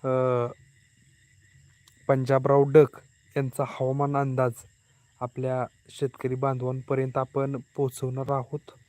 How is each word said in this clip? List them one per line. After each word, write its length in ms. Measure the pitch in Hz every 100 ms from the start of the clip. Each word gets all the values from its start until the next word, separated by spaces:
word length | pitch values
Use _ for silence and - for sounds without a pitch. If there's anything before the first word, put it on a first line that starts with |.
अ, 420 | 135 127 127 123 120 - - _ _ _ _ _ _ _ _ - - _ _ _ -
पंजाबराव 560 | 135 127 135 135 139
डक 340 | 139 147 143 - - _ _ -
यांचा 260 | 131 - 135
हवामान 500 | - 131 135 143 143
अंदाज 340 | 139 127 127 117 - _ _ _ _ _
आपल्या 460 | 123 - 131 127 120 _ -
शेतकरी 460 | - 135 - 127 127
बांधवांपर्यंत 800 | 139 131 127 131 127 135 131 135
आपण 420 | 131 139 139 135 - -
पोहोचवणार 560 | 135 - 127 127 135
आहोत. 400 | 135 123 147 - -